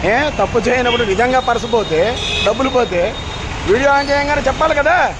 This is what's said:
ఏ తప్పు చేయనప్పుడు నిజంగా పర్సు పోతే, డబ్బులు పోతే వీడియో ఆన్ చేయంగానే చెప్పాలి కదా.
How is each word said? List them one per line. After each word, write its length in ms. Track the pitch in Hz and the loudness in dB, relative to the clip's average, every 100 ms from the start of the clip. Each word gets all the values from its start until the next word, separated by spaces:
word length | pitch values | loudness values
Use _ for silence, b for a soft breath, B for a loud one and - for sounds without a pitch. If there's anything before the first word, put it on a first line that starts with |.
| 180 | 0
ఏ 180 | 240 294 | 0 0
తప్పు 300 | 262 196 240 | -2 0 0
చేయనప్పుడు 440 | 226 247 240 240 | 0 0 2 0
నిజంగా 360 | 220 190 247 254 | 0 0 2 2
పర్సు 260 | 247 233 226 | 0 -2 0
పోతే, 520 | 226 175 160 202 254 - - 196 | -2 0 0 0 -2 -4 -2 0
డబ్బులు 240 | 233 262 | 0 0
పోతే 460 | 247 226 175 190 - - - - - 160 | 0 0 0 -2 -4 -10 -8 -8 -6 0
వీడియో 220 | 226 277 | 2 4
ఆన్ 200 | 277 277 | 2 2
చేయంగానే 320 | 285 285 294 | 0 0 0
చెప్పాలి 340 | 262 254 311 294 | 0 0 0 2
కదా. 380 | 294 359 254 | 2 2 0